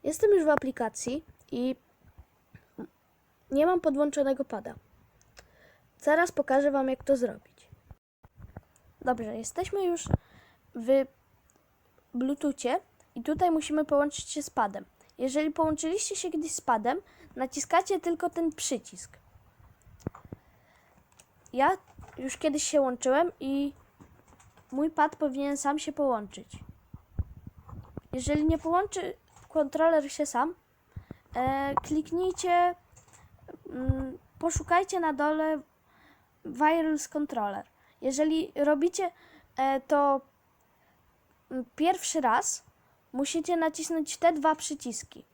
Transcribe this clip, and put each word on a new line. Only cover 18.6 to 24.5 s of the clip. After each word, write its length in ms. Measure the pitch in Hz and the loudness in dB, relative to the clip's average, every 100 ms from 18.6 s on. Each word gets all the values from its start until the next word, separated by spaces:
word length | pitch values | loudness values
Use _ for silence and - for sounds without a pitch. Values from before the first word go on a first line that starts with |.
| - 247 - 185 - - _ - _ _ - _ - - - - - - _ _ _ _ _ _ _ _ - _ _ | -4 -4 -6 -20 -20 -20 _ -20 _ _ -20 _ -20 -12 -12 -12 -20 -20 _ _ _ _ _ _ _ _ -20 _ _
Ja 240 | 247 277 381 _ - - - | 2 2 2 _ -20 -20 -10
już 200 | 262 - | -10 -2
kiedyś 260 | 311 294 | 0 0
się 180 | - 302 | 2 2
łączyłem 500 | 262 247 262 269 339 - | 2 0 2 4 2 -2
i 340 | 269 277 285 - _ _ - - _ - - | -4 -2 -2 -6 _ _ -20 -20 _ -20 -20